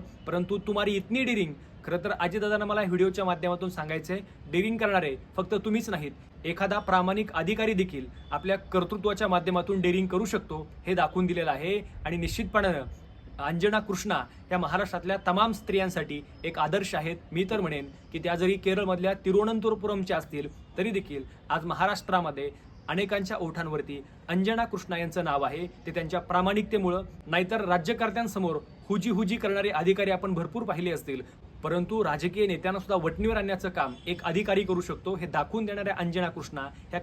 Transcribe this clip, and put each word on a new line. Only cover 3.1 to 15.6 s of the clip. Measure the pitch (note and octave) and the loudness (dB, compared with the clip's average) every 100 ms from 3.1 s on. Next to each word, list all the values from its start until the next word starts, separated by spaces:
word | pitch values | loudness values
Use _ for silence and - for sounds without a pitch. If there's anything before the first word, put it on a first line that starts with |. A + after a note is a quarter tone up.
| F#3+ | 2
माध्यमातून | F#3 F3 F3 F3 F#3 | 0 2 0 0 -2
सांगायचंय, | F3+ D#3 D#3+ D#3 F#3+ G3 - C#3+ | -4 -4 -4 -4 -6 -8 -16 -2
डेअरिंग | E3 G#3+ A3+ | 0 2 2
करणारे | G#3+ F#3+ D3+ C3 - - | 2 2 2 -4 -6 -6
फक्त | F#3 | -2
तुम्हीच | G#3 A3 A3 A3 | 0 2 0 0
नाहीत, | E3+ C#3+ - - - | -4 -6 -10 -18 -10
एखादा | D#3+ E3+ G3 G3+ | -6 -2 0 0
प्रामाणिक | G3 F#3 F#3 G#3 G#3+ | 2 4 4 2 -2
अधिकारी | D#3+ E3 A3 A3 | -2 0 2 2
देखील | F#3+ F#3 C#3 B2+ - - | 2 0 -4 -10 -12 -6
आपल्या | D3 F#3 F#3+ | -4 0 -2
कर्तृत्वाच्या | - F#3 F3 G3+ G#3 G3 G#3 | 0 0 0 0 0 2 2
माध्यमातून | F3+ E3 F3+ F3 G3 | 2 2 0 2 2
डेअरिंग | F3+ F3+ F#3 | 4 4 2
करू | F#3 | 0
शकतो, | A3 G3+ - D#3 D3+ - E3+ | 0 -2 -4 -10 -10 -8 -2
हे | |
दाखवून | F3+ D#3 F#3 F3+ | 2 2 2 2
दिलेलं | F3 D#3+ | 2 0
आहे. | C3+ E3+ G#3 - - | -2 -2 -2 -4 -8
आणि | D#3 E3+ | -4 -2
निश्चितपणानं | E3+ - F#3 G#3+ G3 D3+ A#2+ - - - - - | -2 -2 0 2 4 2 -2 -10 -16 -20 -14 -6
अंजना | C#3+ E3+ G#3 G#3+ | -4 2 4 4
कृष्णा | G#3+ F#3 G#3 D3+ B2 - - | 2 -2 0 0 -2 -10 -2
या | F3+ | 0
महाराष्ट्रातल्या | D3+ F3+ G3 F3 F3 G3 F#3 | 2 0 0 -2 -2 0 2
तमाम | F#3 A3+ | 4 4
स्त्रियांसाठी | G#3+ | 2